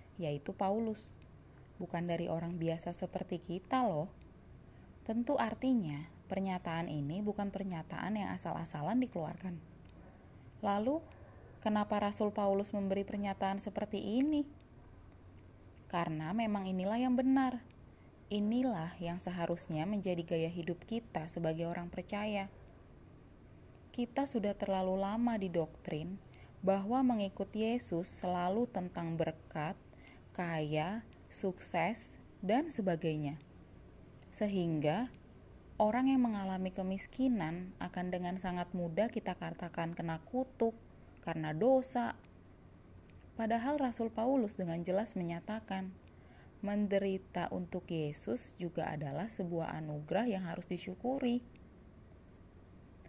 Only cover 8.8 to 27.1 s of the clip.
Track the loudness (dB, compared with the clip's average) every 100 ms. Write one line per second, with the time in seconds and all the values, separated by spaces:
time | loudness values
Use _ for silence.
8.8 | 2 2 2 0 -4 -4 -6 -6 -10 -18
9.8 | -18 -18 -18 -20 -20 -18 -18 -4 0 2
10.8 | 2 0 -2 -18 -18 -18 -18 -4 2 2
11.8 | 4 2 2 2 0 4 4 4 2 0
12.8 | 2 2 0 -2 -2 0 0 0 -2 -4
13.8 | -2 -2 2 4 4 4 2 -4 -20 -20
14.8 | -20 -20 -20 -20 -20 -20 -20 -20 -20 -18
15.8 | -4 -2 0 -2 -2 0 0 0 0 0
16.8 | 0 2 4 4 6 6 6 0 -8 -20
17.8 | -20 -20 -20 -18 -4 0 2 4 2 0
18.8 | -2 -4 -4 -4 -4 -2 0 -2 -2 0
19.8 | 0 0 0 0 0 0 0 -2 -4 -4
20.8 | -4 -6 -4 -6 -4 0 0 0 -2 -2
21.8 | -4 -6 -4 -2 0 -2 -4 -10 -20 -20
22.8 | -20 -20 -20 -20 -20 -20 -20 -20 -20 -20
23.8 | -12 -4 -2 0 2 2 0 0 2 2
24.8 | 2 2 2 2 2 2 0 0 0 -4
25.8 | -4 -2 -4 -8 -12 -20 -20 0 4 4
26.8 | 4 4 4